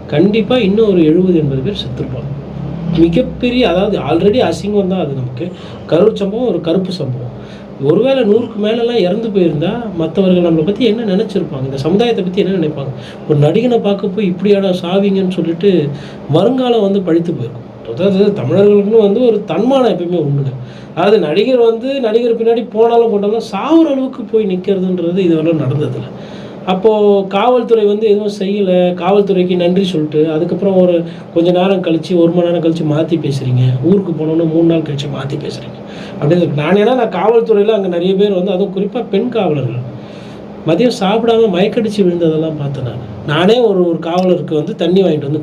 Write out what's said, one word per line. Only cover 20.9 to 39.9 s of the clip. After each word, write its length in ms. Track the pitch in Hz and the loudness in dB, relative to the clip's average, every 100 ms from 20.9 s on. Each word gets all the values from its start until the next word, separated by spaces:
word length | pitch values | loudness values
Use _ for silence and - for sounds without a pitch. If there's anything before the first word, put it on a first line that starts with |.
அதாவது, 240 | - 190 220 | -2 2 4
நடிகர் 400 | 156 165 240 254 | 2 0 2 4
வந்து 420 | 233 226 254 277 | 2 2 -2 -2
நடிகர் 420 | 240 226 240 214 | 0 0 0 0
பின்னாடி 240 | 226 233 208 | 2 0 -2
போனாலும் 380 | 214 233 233 220 | 2 2 4 2
கொண்டாலும் 320 | 202 208 226 - | 2 0 -2 -4
சாவுற 400 | 196 247 330 311 | -6 2 4 4
அளவுக்கு 320 | 269 262 - | 2 -4 -6
போய் 240 | 202 220 202 | -2 0 0
நிக்கிறதுன்றது 720 | 180 180 185 185 180 170 185 | -2 -2 -2 0 -2 -2 0
இதுவரை 340 | 175 160 160 | 2 2 2
நடந்ததில்ல. 560 | 160 127 - 123 123 - - - - - - - | 0 0 -2 -2 -6 -10 -12 -14 -14 -14 -10 -4
அப்போ 580 | 185 220 214 208 202 190 | 2 2 4 4 4 2
காவல்துறை 560 | 196 233 254 214 226 | 0 2 2 4 2
வந்து 220 | 208 208 220 | 4 2 2
எதுவும் 240 | 202 208 202 | 2 0 -4
செய்யல, 560 | 190 208 190 180 180 | -4 0 2 2 2
காவல்துறைக்கு 600 | 180 180 202 190 185 180 180 | 0 2 2 4 2 2 2
நன்றி 280 | 175 185 | 2 2
சொல்லிட்டு, 480 | 190 156 151 151 160 | 0 0 0 0 0
அதுக்கப்புறம் 440 | 156 175 180 196 190 | 0 -2 0 2 4
ஒரு 280 | 180 170 170 - - | 4 2 -2 -10 -4
கொஞ்ச 160 | 170 170 | 0 2
நேரம் 320 | 180 185 190 | 4 2 2
கழிச்சு, 340 | 175 160 - 175 | 0 -2 0 2
ஒரு 160 | 170 | 4
மணி 180 | 175 175 | 4 2
நேரம் 120 | 175 | 2
கழிச்சு 300 | 165 160 151 | 0 0 0
மாத்தி 260 | 147 160 160 | 0 0 -2
பேசுறீங்க, 440 | 147 135 127 127 127 127 | -2 -4 0 2 2 2
ஊருக்கு 300 | 151 196 180 | 2 2 0
போனோன்னு 400 | 151 156 160 165 | -4 -2 0 0
மூணு 100 | 160 | 2
நாள் 180 | 165 165 | 2 2
கழிச்சு 280 | 151 139 147 | -2 -6 -6
மாத்தி 200 | 135 135 | -6 -6
பேசுறீங்க 480 | - - - - - - - - - | -8 -8 -10 -12 -16 -16 -16 -14 -4
அப்படின்னு 140 | 147 175 | 0 2
இருக்கு. 260 | 160 139 | 2 0
நான், 120 | 151 | 2
ஏன்னா, 200 | 202 214 | 2 4
நான் 300 | 254 220 180 | 2 0 0
காவல்துறையில 440 | 202 233 196 202 208 | 2 2 4 2 2
அங்க 200 | 214 190 | 2 0
நிறைய 260 | 175 180 | -2 0
பேர் 200 | 190 208 | 2 2
வந்து, 160 | 185 190 | 0 0
அதுவும் 240 | 185 196 190 | -2 -2 -2
குறிப்பா 280 | 196 247 214 | -4 -4 -2
பெண் 180 | 196 247 | -2 0
காவலர்கள், 640 | 233 180 147 123 - - | -2 -2 -2 -4 -6 -8